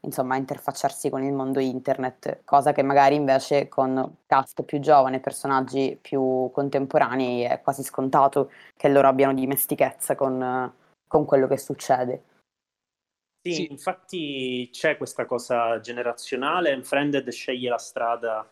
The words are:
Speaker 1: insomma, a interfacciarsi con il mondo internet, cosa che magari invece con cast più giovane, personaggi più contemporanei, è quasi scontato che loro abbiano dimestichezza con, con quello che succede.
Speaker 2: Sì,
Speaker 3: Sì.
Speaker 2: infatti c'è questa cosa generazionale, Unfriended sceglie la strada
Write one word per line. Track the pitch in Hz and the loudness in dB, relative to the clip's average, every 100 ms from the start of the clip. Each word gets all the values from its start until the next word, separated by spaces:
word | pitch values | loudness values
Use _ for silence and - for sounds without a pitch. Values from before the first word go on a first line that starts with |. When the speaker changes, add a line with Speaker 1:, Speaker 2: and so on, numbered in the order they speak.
Speaker 1:
insomma, | - 139 127 131 | -8 -6 -2 -2
a | |
interfacciarsi | 131 143 - - 139 - 143 | -4 -6 -8 -4 -6 -4 -6
con | 135 | -4
il | 135 | -4
mondo | 139 131 135 | -4 -2 -2
internet, | 131 127 131 131 127 - 143 - | -2 -2 -4 -2 -4 -6 -10 -10
cosa | - 143 139 | 2 4 4
che | 143 | 2
magari | 135 139 139 147 | 4 6 6 4
invece | 139 135 - 143 139 | 4 2 2 0 0
con | - 131 131 131 - _ | -2 0 0 -4 -10 _
cast | 143 131 - | 2 2 -10
più | - 147 | -6 -2
giovane, | 139 147 131 131 | 6 6 6 0
personaggi | 135 - 139 135 131 135 135 - | -6 -6 0 0 0 0 -2 -4
più | - 139 131 127 127 | -6 -2 0 0 -2
contemporanei, | - 139 139 135 151 127 131 127 123 | -2 -2 -2 0 0 2 0 -2 -2
è | 120 131 | -2 -2
quasi | - 139 | -2 -4
scontato | 131 - 135 147 135 143 131 - - _ | -6 -4 0 4 4 2 -2 -6 -20 _
che | 143 | 4
loro | 139 135 | 6 6
abbiano | 131 135 | 4 2
dimestichezza | 135 131 139 - 135 135 - - 143 | 2 -2 -2 -2 0 -2 -2 -4 -2
con, | 135 131 127 127 127 _ _ _ _ | 0 -2 -4 -4 -6 _ _ _ _
con | 156 147 | 0 4
quello | 139 135 | 2 4
che | 135 | 0
succede. | - 139 - 127 127 127 _ _ _ _ _ _ _ _ _ _ _ _ | -4 -10 -2 0 0 -6 _ _ _ _ _ _ _ _ _ _ _ _
Speaker 2:
Sì, | 175 | -6
Speaker 3:
Sì. | 165 165 | -6 -6
Speaker 2:
infatti | 139 - 180 _ 180 147 139 127 123 123 | -6 -8 -8 _ -10 -8 -6 -4 -6 -8
c'è | - 160 147 | -4 -2 -2
questa | 131 - 123 | -8 -8 -6
cosa | 123 - 120 117 113 | -6 -2 0 0 -2
generazionale, | 117 120 120 120 - 127 139 175 165 | -6 -6 -6 -8 -8 -4 -2 0 -2
Unfriended | 135 123 139 147 139 135 | -2 -2 -2 0 -2 -4
sceglie | 120 - 127 123 | -10 -8 -6 -4
la | 117 | -4
strada | - - 117 117 117 110 107 | -6 -6 -4 -2 -4 -6 -8